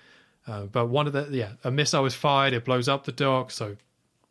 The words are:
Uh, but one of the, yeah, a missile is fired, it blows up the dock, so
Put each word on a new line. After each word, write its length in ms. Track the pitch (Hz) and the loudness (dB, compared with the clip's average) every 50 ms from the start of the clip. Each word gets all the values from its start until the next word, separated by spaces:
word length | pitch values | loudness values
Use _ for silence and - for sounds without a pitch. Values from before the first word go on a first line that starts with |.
| _ - - - _ _ _ _ _ | _ -20 -20 -20 _ _ _ _ _
Uh, 160 | - 110 101 101 | -10 -10 -8 -8
but 240 | 101 104 127 120 | -2 0 0 0
one 180 | 120 123 147 147 | 2 2 2 0
of 80 | 147 143 | 0 -2
the, 140 | 139 147 143 | -4 -4 -2
yeah, 220 | 139 127 110 101 113 - - | -4 -4 -4 -4 -8 -6 -4
a 60 | 131 | -2
missile 380 | 131 147 147 - - 147 135 | 0 0 0 2 2 2 2
is 80 | 131 123 | 0 0
fired, 380 | - - 147 139 135 139 135 127 | 0 2 2 4 4 4 2 0
it 120 | 117 120 | 0 0
blows 220 | 127 127 127 120 | 2 0 2 2
up 160 | 135 139 139 - | 0 0 -2 -2
the 60 | - | -6
dock, 400 | 123 - 143 135 131 131 127 131 | -4 0 2 2 2 2 0 -4
so 240 | - - 117 104 101 - _ _ _ _ _ _ _ _ _ _ | -6 -8 -8 -8 -10 -12 _ _ _ _ _ _ _ _ _ _